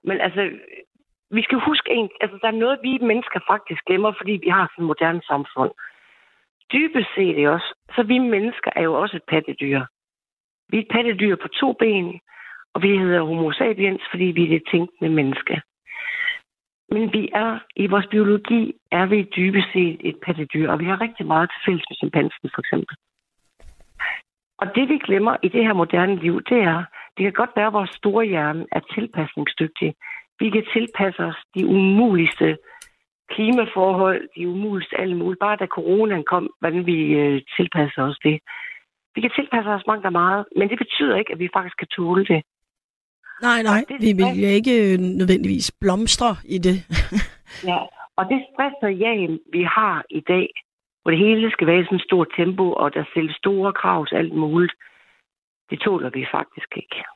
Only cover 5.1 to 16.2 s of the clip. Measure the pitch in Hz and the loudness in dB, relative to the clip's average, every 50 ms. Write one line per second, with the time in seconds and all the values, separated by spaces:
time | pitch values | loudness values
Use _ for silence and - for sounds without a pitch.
5.1 | 165 175 - - 147 143 143 - - 131 127 - - - - - _ _ _ _ | 0 -2 -4 -2 -4 -4 -4 -6 -2 -2 -2 -2 -2 -8 -20 -20 _ _ _ _
6.1 | _ _ _ _ _ _ _ _ _ _ _ _ - 269 311 311 320 262 196 - | _ _ _ _ _ _ _ _ _ _ _ _ 0 0 0 2 0 -2 -2 -2
7.1 | - 196 196 180 160 147 147 147 156 175 - - - _ _ - - - 233 208 | -2 0 0 0 2 2 2 2 2 0 -4 -8 -14 _ _ -6 -2 -2 2 2
8.1 | 254 254 262 240 220 196 208 240 240 - - - - - 170 160 160 135 185 208 | 2 2 2 2 2 0 0 -2 -4 -4 -6 -4 -2 0 0 0 0 0 -2 -2
9.1 | - 165 _ - 165 156 156 - 139 - 143 139 139 135 131 - _ _ _ _ | -4 -10 _ -2 -2 -2 0 -2 -8 -6 -4 -2 -2 -2 -2 -6 _ _ _ _
10.1 | _ _ _ _ _ _ _ _ _ _ _ _ - 220 220 - - 233 240 240 | _ _ _ _ _ _ _ _ _ _ _ _ -2 -2 -2 0 -2 0 0 0
11.1 | 214 180 208 208 185 175 - - - - 285 262 254 - 233 226 208 196 175 175 | 0 0 2 0 0 0 -4 -10 -4 -2 -2 -2 2 2 2 2 2 0 -2 -4
12.1 | 180 175 _ _ - - - - - - - _ _ - 175 196 202 196 185 180 | -8 -12 _ _ -20 -20 -20 -20 -20 -20 -20 _ _ 0 2 2 4 4 2 2
13.1 | 175 175 160 156 165 165 160 156 147 - - 233 214 190 196 196 190 - - - | 2 2 0 0 -2 -2 -2 -2 0 0 0 0 0 0 0 -2 -2 -4 -8 -10
14.1 | - 180 185 180 165 175 175 160 160 160 160 - - 170 175 175 _ _ 170 160 | -4 -2 -2 0 2 2 2 2 2 -2 0 0 0 0 0 -2 _ _ -2 0
15.1 | 160 156 143 135 135 - - - - 156 - _ _ _ _ - - - - - | 2 2 2 0 -2 -4 -4 -4 -4 -4 -6 _ _ _ _ -18 -16 -12 -10 -8
16.1 | - - | -8 -6